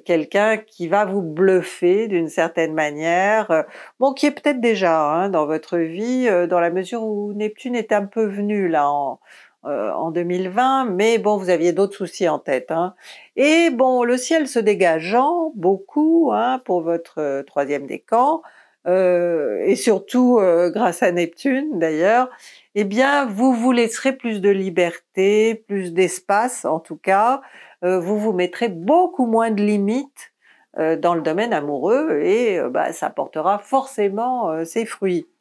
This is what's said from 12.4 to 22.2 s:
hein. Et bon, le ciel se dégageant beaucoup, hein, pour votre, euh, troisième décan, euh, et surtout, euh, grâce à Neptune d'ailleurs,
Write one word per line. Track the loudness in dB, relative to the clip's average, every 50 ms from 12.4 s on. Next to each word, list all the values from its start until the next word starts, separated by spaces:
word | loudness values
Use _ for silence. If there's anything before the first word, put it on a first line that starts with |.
| -2 -2 -2 -2 -2 -4
hein. | -4 -2 -2 -4 -6 _ -20 -20 -20 -20 -20 _ -2
Et | 2 2 4 4 4 4 2
bon, | 2 2 2 2 4 2 2
le | 2 0
ciel | 0 0 0 0 0 0
se | 0 -2 0
dégageant | 2 2 2 4 4 2 2 2 -2 0 2 2 2 2 0 0 -2 -4 -4
beaucoup, | 0 0 0 0 0 -4 -6 -2 0 2 4 4 4 4 2
hein, | 2 0 0 -2 -2 -4 -2
pour | -2 -2 -2
votre, | 0 -2 -2 -4 -4 -8 -8 -6
euh, | -4 -4 -4 -6
troisième | -6 -6 -4 -4 -2 -2 -4 -6 -6
décan, | -8 -12 -12 _ 0 2 2 2 2 0 -2 -6 -14 _ _ _ _ _ _ -2
euh, | 0 0 2 4 2 2 2 2 0 0 -2 -2 -2 -2 -2 0
et | 0 0
surtout, | 2 2 0 0 0 -2 -2 0 2 4 4 4 4
euh, | 4 4 4 4 2 0
grâce | 0 0 -2 -2 0 0
à | 0 0
Neptune | 2 0 -2 -4 -6 -6 -4 -2 -2 -2 -4 -4 -2 -2
d'ailleurs, | -2 0 0 2 2 4 4 2